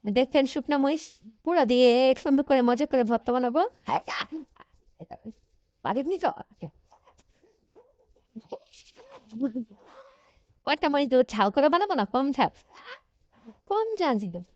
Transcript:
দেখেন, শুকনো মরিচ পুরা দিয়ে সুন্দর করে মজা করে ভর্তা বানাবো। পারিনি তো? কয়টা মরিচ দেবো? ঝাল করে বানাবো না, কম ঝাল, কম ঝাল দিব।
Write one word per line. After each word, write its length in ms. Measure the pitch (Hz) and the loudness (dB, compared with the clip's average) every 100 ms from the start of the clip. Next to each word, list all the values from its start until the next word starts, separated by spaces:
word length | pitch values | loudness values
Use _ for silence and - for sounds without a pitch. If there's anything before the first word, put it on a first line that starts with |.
দেখেন, 400 | 208 208 262 294 269 | 0 0 2 2 0
শুকনো 240 | 302 262 285 | -2 -2 0
মরিচ 200 | 269 311 - _ 220 _ | 0 -2 -6 _ -20 _
পুরা 200 | - 349 240 | -2 0 2
দিয়ে 180 | 247 247 240 262 262 | 6 6 6 4 2
সুন্দর 220 | 294 277 285 | 2 0 2
করে 120 | 269 240 | 2 2
মজা 180 | 240 294 | 0 0
করে 100 | 262 226 | 0 0
ভর্তা 200 | 233 - 254 | -2 -2 -2
বানাবো। 260 | 247 269 427 _ - - - - - 311 269 _ - _ _ _ - - 220 - _ _ _ _ | 0 0 -2 _ -4 -4 -4 -10 -10 -12 -14 _ -20 _ _ _ -20 -18 -20 -20 _ _ _ _
পারিনি 320 | - 214 277 381 | -6 -6 -4 -4
তো? 60 | 294 - - _ 160 _ _ _ _ _ _ _ 403 427 _ _ 508 _ _ _ _ 226 _ 539 587 - - _ 539 539 440 220 262 233 220 202 - - - _ _ _ _ _ - | -4 -6 -18 _ -18 _ _ _ _ _ _ _ _ _ _ _ _ _ _ _ _ -20 _ -18 _ -20 -20 _ -20 -20 _ -6 -6 -6 -12 -18 -20 -20 -20 _ _ _ _ _ -4
কয়টা 200 | 311 311 | -2 0
মরিচ 160 | 285 277 | 0 2
দেবো? 120 | 254 254 | 2 2
ঝাল 160 | 214 202 240 | 0 0 2
করে 120 | 285 | 2
বানাবো 200 | 339 403 311 | 2 0 -2
না, 40 | 202 | -2
কম 120 | 254 277 269 | -2 -2 0
ঝাল, 140 | 220 _ _ - - 523 _ _ _ _ 240 - _ | -2 _ _ -20 -20 -20 _ _ _ _ -20 -20 _
কম 160 | 403 440 427 | -4 -2 -2
ঝাল 140 | 330 226 | -2 -2
দিব। 120 | 202 175 180 | -4 -12 -16